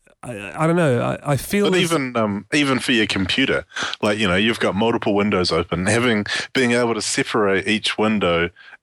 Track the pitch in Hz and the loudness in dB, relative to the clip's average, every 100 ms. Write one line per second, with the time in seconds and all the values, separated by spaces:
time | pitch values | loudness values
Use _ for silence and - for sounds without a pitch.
0 | _ _ - 110 101 73 160 170 160 120 | _ _ -14 -10 -10 -2 2 4 4 2
1 | 123 135 - 139 - 202 202 185 175 165 | 0 -2 0 -2 0 0 2 2 2 0
2 | 131 120 110 101 101 151 139 127 - 117 | -2 0 0 -2 -2 0 2 0 2 0
3 | 107 98 92 - 135 69 - - - - | 2 0 -2 0 0 0 -4 -8 -8 -2
4 | 107 107 107 90 110 110 110 92 113 117 | -2 0 2 2 2 0 0 0 0 0
5 | - 101 104 95 90 82 87 82 92 113 | 0 0 2 0 0 -2 -2 -2 0 0
6 | 123 107 101 - - 135 123 120 117 110 | 2 0 -2 -6 -4 -2 0 0 0 -2
7 | - - 135 120 101 98 85 107 - - | -4 -4 -2 0 2 0 0 -2 -2 0
8 | 107 107 95 85 85 - - - | 0 2 0 0 -2 -6 -20 -8